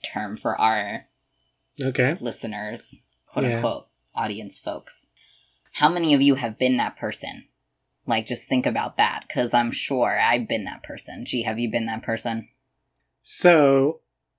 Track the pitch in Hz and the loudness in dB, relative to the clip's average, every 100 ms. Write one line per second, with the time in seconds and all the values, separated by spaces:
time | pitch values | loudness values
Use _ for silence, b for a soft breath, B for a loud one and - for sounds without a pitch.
0 | - - 107 107 117 - 110 110 101 113 | -8 -6 -6 -4 -2 2 2 2 -2 -6
1 | - _ _ _ _ _ _ - 135 127 | -10 _ _ _ _ _ _ -6 -2 2
2 | 127 180 123 - 113 104 107 117 - - | 0 0 -4 -6 -6 -6 -8 -6 -8 -8
3 | _ _ _ 147 131 117 117 - - _ | _ _ _ -2 0 0 0 -2 -10 _
4 | _ - 110 104 104 - - 92 - - | _ -6 -4 -4 -8 -10 -8 -8 -8 -12
5 | - _ _ _ _ _ _ - 151 175 | -12 _ _ _ _ _ _ 0 0 2
6 | 160 143 139 135 120 110 127 123 104 - | 2 4 4 2 0 -2 0 0 -2 -4
7 | 107 - - - - _ _ _ _ _ | -6 -6 -8 -12 -18 _ _ _ _ _
8 | - 113 110 123 - 131 123 110 107 - | -4 -2 -2 -4 0 0 0 0 -2 0
9 | 107 - - 139 120 120 117 - - 131 | 0 0 -6 -2 2 2 2 -2 -2 0
10 | 113 104 113 123 113 113 101 - - 95 | 2 2 2 2 0 -4 -6 -10 -12 -12
11 | - - 117 123 113 110 117 117 113 110 | -12 -10 -6 -4 -4 -2 -2 -2 -2 -6
12 | - 113 120 113 113 _ _ _ _ _ | -4 -4 -2 -4 -6 _ _ _ _ _
13 | _ _ - - 175 165 139 135 139 160 | _ _ -8 4 6 8 8 6 4 0
14 | _ _ _ | _ _ _